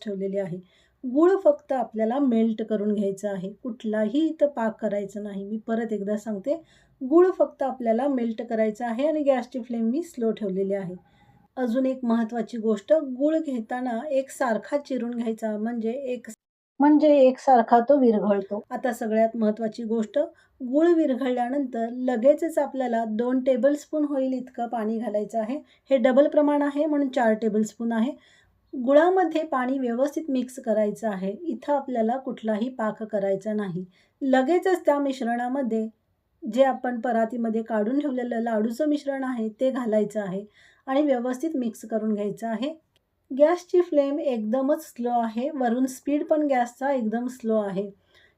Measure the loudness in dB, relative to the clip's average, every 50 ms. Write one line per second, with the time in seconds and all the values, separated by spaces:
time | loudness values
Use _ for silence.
0 | -8 -8 -6 -6 -4 -4 -2 -4 -4 -4 -6 -10 -12 _ _ _ _ _ _ _
1 | -8 -2 2 4 4 6 4 4 4 4 2 2 0 -4 -2 -2 -2 -4 -4 -2
2 | 0 0 0 2 2 2 2 4 2 2 0 -2 -4 -2 -2 -2 0 0 0 0
3 | 0 -2 -2 -4 -6 -6 -6 -6 -8 -10 -12 -10 -10 -10 -10 -8 -6 -4 -2 -2
4 | -2 0 0 0 0 0 0 0 0 0 0 0 -4 -4 -4 -4 -4 -4 -4 -4
5 | -6 -6 -8 -10 -10 -10 -8 -8 -8 -8 -8 -8 -6 -4 -4 -4 -2 -4 -4 -4
6 | -4 -4 -4 -4 -4 -6 -8 -6 -4 -4 -4 -4 -6 _ _ _ _ _ _ -10
7 | -4 2 4 6 6 4 4 2 0 -2 -2 -4 -6 -6 -4 -4 -2 0 0 0
8 | 0 0 0 0 -2 -4 -4 -6 -6 -4 -2 0 0 0 -2 -4 -6 -6 -4 -2
9 | -2 0 0 0 2 2 2 2 0 -4 -8 -10 -8 -6 -4 -2 -2 0 0 -2
10 | -4 -6 -6 -4 -2 -2 -2 -2 -4 -4 -2 -2 -2 -2 -2 -4 -6 -8 -12 -14
11 | -16 _ _ _ _ _ _ _ _ _ _ -4 -4 -2 0 0 0 0 -2 -2
12 | -2 0 0 0 0 -2 -4 -6 -6 -6 -6 -4 -2 0 0 0 0 2 2 2
13 | 2 0 -2 0 0 2 2 0 0 -2 -4 -6 -6 -6 -6 -6 -4 -4 -4 -4
14 | -4 -2 -2 -2 -2 -2 -4 -4 -2 0 0 -2 -2 -2 -4 -4 -4 -4 -6 -4
15 | -4 -4 -4 -4 -4 -4 -4 -4 -4 -4 -4 -4 -4 -4 -4 -4 -4 -4 -4 -4
16 | -6 -6 -6 -8 -8 -12 -18 -20 _ _ _ _ _ _ _ 4 6 6 8 8
17 | 8 8 8 8 8 8 6 4 4 6 6 6 6 6 6 6 6 6 6 6
18 | 6 6 4 4 4 2 2 2 0 -4 -6 -8 -8 -8 -8 -4 -4 -4 -4 -4
19 | -4 0 2 2 2 2 2 0 0 0 0 0 -4 -6 -6 -6 -6 -2 -2 -2
20 | -2 0 0 -2 -2 -2 -4 _ _ _ _ -12 -6 -2 2 4 6 6 6 4
21 | 4 2 0 0 -2 -2 -2 -2 -2 -2 -2 -2 -4 -4 -4 -4 -4 -4 -4 -4
22 | -2 -2 0 4 6 4 4 4 2 -2 0 0 -2 -2 -2 -4 -2 -2 0 -2
23 | -2 -2 -2 -2 -2 0 0 0 2 2 2 4 4 2 2 0 -4 -4 -4 -2
24 | -2 -2 -2 -2 -2 -2 -2 -4 -6 -8 -10 -8 -8 -6 -4 -4 -4 -2 -4 -4
25 | -4 -4 -2 -2 -4 -4 -4 -4 -4 -2 -4 -6 -8 _ _ _ _ 0 2 4
26 | 4 4 6 6 4 4 4 4 4 4 4 2 0 0 0 0 0 0 0 0
27 | 0 0 0 2 4 4 4 2 0 0 0 0 0 -2 -4 -6 -4 -2 0 0
28 | 0 0 -2 -6 _ _ _ _ _ _ _ _ _ _ -10 -4 2 4 6 6
29 | 6 6 4 4 2 2 0 -2 -2 -2 -2 -2 -2 -2 -2 -2 -2 -2 0 0
30 | 0 -2 -2 -4 -4 -2 -2 -2 -2 -4 -8 -8 -4 0 0 2 2 0 -2 -4
31 | -4 -4 -4 -4 -4 -6 -6 -6 -6 -6 -8 -6 -2 -2 0 0 -2 -2 -2 0
32 | 0 0 0 -2 -4 -8 -8 -6 -4 -4 -2 -2 -2 -4 -4 -4 -4 -4 -4 -6
33 | -8 -6 -4 -2 0 0 -2 -2 -2 -4 -4 -4 -4 -4 -6 -8 -8 -10 _ _
34 | _ _ _ -6 0 2 4 4 4 4 2 2 2 2 0 2 2 2 2 2
35 | 2 -2 -2 -2 -2 -2 -2 -2 -2 -4 -2 -2 -2 -2 -2 -2 -4 -6 -8 _
36 | _ _ _ _ _ _ _ _ -10 -2 2 4 4 4 2 0 -4 -6 -6 -4
37 | -2 -2 0 0 0 0 -2 -4 -4 -2 -2 -2 -4 -2 -2 -2 0 0 0 0
38 | 0 -2 -2 -4 -4 -4 -4 -4 -2 -2 0 0 0 0 -2 -2 0 0 0 0
39 | -2 -4 -4 -4 -4 -4 -4 -4 -4 -6 -4 -2 -2 0 0 -2 -2 0 2 2
40 | 0 0 -2 -4 -6 -4 -6 -8 -8 -10 _ _ _ _ _ _ _ -2 0 0
41 | 2 2 2 0 0 -2 -4 -4 -4 -4 -4 -4 -4 -4 -6 -8 -8 -6 -4 -2
42 | -2 -2 -2 -2 -2 -4 -6 -6 -6 -6 -4 -4 -4 -6 -8 -10 _ _ _ _
43 | _ _ _ _ _ -6 2 4 4 4 4 2 -2 0 2 2 2 2 2 0
44 | 2 2 0 -2 -2 -2 -2 -2 -2 -2 -2 0 0 0 0 -2 -4 -8 -10 -6
45 | -4 -2 -2 -2 -2 -2 -4 -4 -4 -4 -2 -2 -2 0 0 0 0 -2 -4 -6
46 | -4 -2 -2 0 0 0 0 2 2 2 2 0 0 -2 -4 -4 -2 -2 0 0
47 | -2 -2 -2 -2 -4 -6 -8 -6 -4 -2 0 0 0 -2 -4 -6 -6 -6 -10 _
48 | _ _ _ _ _ _ _